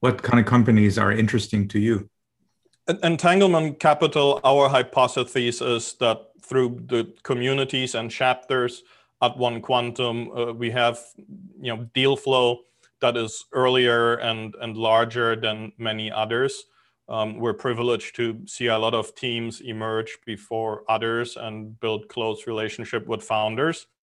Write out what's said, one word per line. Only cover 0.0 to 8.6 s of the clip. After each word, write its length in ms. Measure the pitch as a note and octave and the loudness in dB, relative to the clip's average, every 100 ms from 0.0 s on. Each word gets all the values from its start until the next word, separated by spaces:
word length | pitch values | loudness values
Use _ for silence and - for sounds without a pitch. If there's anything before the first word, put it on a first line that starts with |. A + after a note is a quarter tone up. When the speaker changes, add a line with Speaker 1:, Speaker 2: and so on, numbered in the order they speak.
Speaker 1:
What 200 | B2+ A#2+ | 2 0
kind 200 | - A#2+ | 2 4
of 60 | G#2+ | 6
companies 520 | B2 A2+ A2 G#2 G2 | 6 6 6 6 4
are 140 | G2+ | 0
interesting 560 | A2 A2 A#2 - G#2+ G2 | 2 2 2 0 -2 0
to 100 | G#2+ | 0
you? 320 | G#2+ A2 - _ _ _ _ _ _ _ - | 2 0 -2 _ _ _ _ _ _ _ -6
Speaker 2:
At 140 | F3 | 0
Entanglement 760 | E3+ E3 F3 F#3 G3 E3+ D#3 C#3 | 0 2 4 6 6 4 2 2
Capital, 600 | E3 D3 D#3 D3+ C#3+ C#3 | 2 4 2 4 2 4
our 260 | C3 C#3 C#3 | 4 6 6
hypothesis 920 | C3+ A#2+ - B2+ C3+ B2 C3+ A#2+ A#2 | 4 2 2 2 0 -2 -2 -2 -2
is 320 | B2 A#2 A#2 - | -2 -2 -4 -2
that 260 | A#2+ A2+ - _ | 0 0 -6 _
through 400 | - C3 B2 A#2+ A#2 | -4 0 0 -2 -4
the 280 | F3+ D3+ - | -2 -2 -8
communities 720 | - B2+ B2 C3+ C3+ C3+ B2+ | -6 -2 0 -2 -2 -2 -4
and 160 | A#2 A2+ | -4 -6
chapters 720 | - B2+ B2+ - C3 | 0 0 0 -2 -2